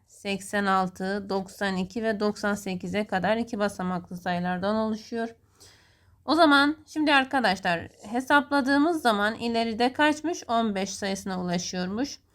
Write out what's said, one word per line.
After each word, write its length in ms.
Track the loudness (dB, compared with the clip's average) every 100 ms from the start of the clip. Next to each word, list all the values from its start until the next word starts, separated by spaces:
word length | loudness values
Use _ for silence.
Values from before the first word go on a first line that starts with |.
| _
seksen 600 | -12 -6 -6 -4 -2 2
altı, 600 | 2 0 -2 -4 -4 -2
doksan 480 | -4 -4 -4 -2 -2
iki 260 | -4 -4
ve 180 | -2 0
doksan 340 | -2 -2 -2
sekize 520 | -2 -4 -6 -4 -4 -2
kadar 300 | 0 0 0
iki 220 | -2 -2
basamaklı 580 | -2 -2 -4 -4 -6 -8
sayılardan 600 | -4 -2 -2 -2 -2 0
oluşuyor. 520 | -2 -4 -6 -6 -6 -8 _ _ -20 _ _ _ _ _
O 100 | 0
zaman 420 | 4 6 6 4 0 -6
şimdi 280 | -2 4
arkadaşlar 720 | 4 4 2 2 0 0 -2 -4 -16
hesapladığımız 1000 | -6 -4 4 4 4 2 4 4 4 2
zaman 320 | 2 2 0
ileride 580 | -2 -2 0 -2 2 0
kaçmış? 520 | 4 2 2 -2 -4 -2
On 260 | 0 2
beş 160 | 0 -4
sayısına 500 | -4 -4 -4 -4 -4
ulaşıyormuş. 800 | -2 -2 -2 -4 -4 -2 -4 -6 _